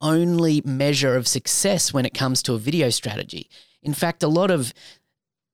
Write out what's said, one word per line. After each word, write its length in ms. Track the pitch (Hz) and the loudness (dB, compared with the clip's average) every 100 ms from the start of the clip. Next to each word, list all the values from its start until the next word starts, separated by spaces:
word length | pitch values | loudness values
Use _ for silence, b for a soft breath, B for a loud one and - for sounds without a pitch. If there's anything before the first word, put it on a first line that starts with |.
only 600 | 151 160 175 170 165 151 | 0 2 2 2 2 2
measure 520 | 139 131 143 139 135 127 | 0 0 0 2 2 0
of 120 | 120 | 0
success 640 | 131 - - 196 180 - | -4 -2 0 0 0 0
when 140 | 139 123 | 0 -2
it 80 | |
comes 280 | - 131 127 | -2 -2 -2
to 120 | - | -2
a 40 | 117 | -2
video 300 | 113 165 131 | 0 0 0
strategy. 640 | - 117 98 - - - B B B | 0 -4 -8 -10 -12 -16 B B B
In 100 | 147 | -6
fact, 300 | 143 175 - | -2 -2 0
a 60 | 156 | 2
lot 220 | 165 196 | 4 4
of 220 | 170 120 - B B B B _ _ _ | 2 0 -8 B B B B _ _ _